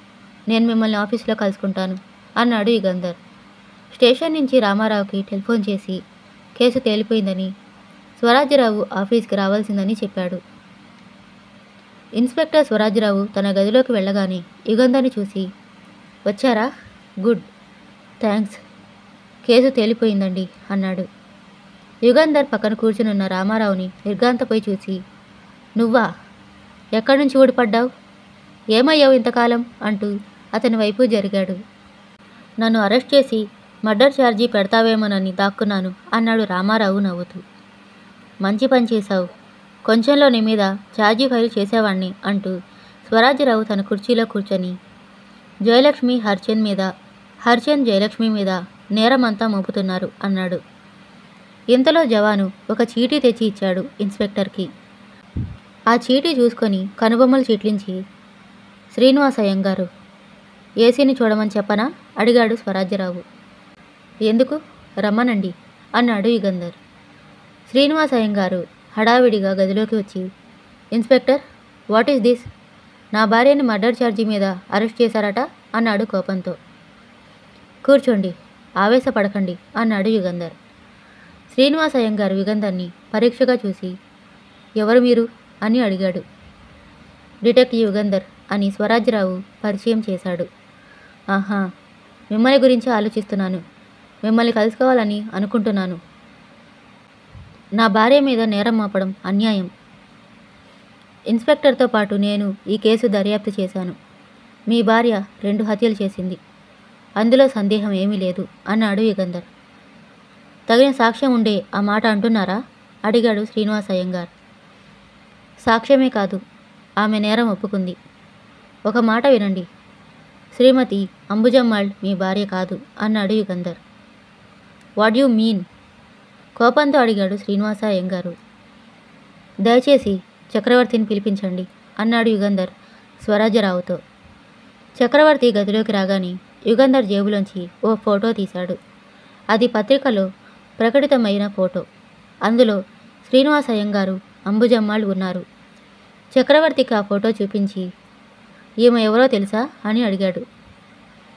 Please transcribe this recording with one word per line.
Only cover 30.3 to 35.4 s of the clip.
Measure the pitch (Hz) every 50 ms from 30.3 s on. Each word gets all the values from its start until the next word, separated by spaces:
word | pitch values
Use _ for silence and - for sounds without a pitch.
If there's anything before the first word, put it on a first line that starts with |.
| - - - - -
అతని | 220 262 240 226
వైపు | 220 214 214 202 220 254
జరిగాడు. | 214 220 202 196 196 202 196 185 190 185 190 220 - - - - - - - - - - - - - - - - - -
"నన్ను | 220 226 226 226 220
అరెస్ట్ | 208 202 220 254 262 - 285
చేసి | 277 262 - 226 220 214 208 - - - - - - -
మర్డర్ | 220 214 202 262 277 277
ఛార్జీ | 277 254 240 220 202 240
పెడతావేమోనని | 233 226 202 190 190 233 226 226 226 220 220 214 202 202 190 190 190
దాక్కున్నాను" | 180 202